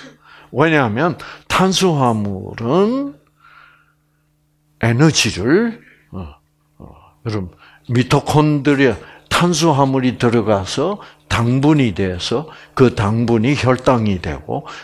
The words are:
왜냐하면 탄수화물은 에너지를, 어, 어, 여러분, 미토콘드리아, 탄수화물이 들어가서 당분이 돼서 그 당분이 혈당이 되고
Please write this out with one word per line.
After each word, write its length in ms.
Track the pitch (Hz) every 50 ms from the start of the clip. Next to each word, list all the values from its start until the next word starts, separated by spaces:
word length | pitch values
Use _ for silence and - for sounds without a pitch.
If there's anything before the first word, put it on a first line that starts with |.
| - - - _ _ - - - - _
왜냐하면 640 | - 120 151 165 156 147 131 110 104 123 160 175 127 - - - - - - -
탄수화물은 1700 | - - 185 190 180 - 190 185 160 139 131 120 113 107 104 101 98 92 98 98 101 107 113 117 147 185 202 220 254 269 285 285 285 - _ _ _ _ _ _ - - - _ _ _ _ _ _ _ _ _ _ _ _ _ _ _ _ _ _ _ _ _ _ -
에너지를, 1000 | - 117 117 123 160 160 - - - 113 - 87 98 123 160 208 233 233 220 - - - _ _ _ _
어, 220 | - 95 87 76 - - _ _ _ _ _ _ _ -
어, 160 | - - - - - _ _ _ -
여러분, 240 | 117 104 104 92 85 - _ - - - _ _ -
미토콘드리아, 1080 | 117 127 127 - 151 139 - - - 151 151 151 151 143 127 147 143 135 139 123 104 - - - - - _ -
탄수화물이 880 | - - 170 175 175 147 165 165 139 135 139 135 131 135 127 127 110 -
들어가서 840 | 127 117 113 117 101 107 104 98 95 - - 131 143 185 208 202 - - - _ _ -
당분이 680 | - 117 117 120 127 135 139 151 160 147 131 113 87
돼서 540 | 98 98 92 90 90 - - 117 131 160 - - - - - _
그 200 | - 131 117 -
당분이 600 | - 104 101 110 117 120 113 120 110 107 135 147
혈당이 640 | 113 107 127 127 123 - 143 127 117 107 104 95 87
되고 460 | - 87 71 69 - - 120 147 - - - -